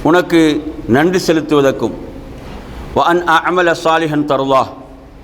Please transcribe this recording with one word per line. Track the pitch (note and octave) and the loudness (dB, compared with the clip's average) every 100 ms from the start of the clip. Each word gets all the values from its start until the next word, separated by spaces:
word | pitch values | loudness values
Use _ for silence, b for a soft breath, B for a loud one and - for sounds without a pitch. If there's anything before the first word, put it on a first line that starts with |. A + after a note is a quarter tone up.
உனக்கு | C#3+ F3 - E3+ D#3+ D3 - - - | 2 2 4 4 4 0 -4 -8 0
நன்றி | A#2+ E3 F#3 F3+ | 2 2 0 0
செலுத்துவதற்கும், | D#3+ D3 D3 C#3 C3 A#2 F2 - - - - - - - - - B2+ | 0 2 2 2 0 -4 -6 -14 -16 -16 -16 -16 -16 -16 -14 -4 0
"வ | |
அன் | C#3+ F3 E3+ | 2 2 2
அஅமல | D#3+ D3 F3+ E3+ D#3+ | 2 2 0 0 0
சாலிஹன் | D#3+ D#3+ D#3+ D3 | 2 2 0 -2
தர்லா", | D3 C3+ C#3 C3+ A2 - - - - - | 0 0 2 2 0 -6 -20 -20 -20 -20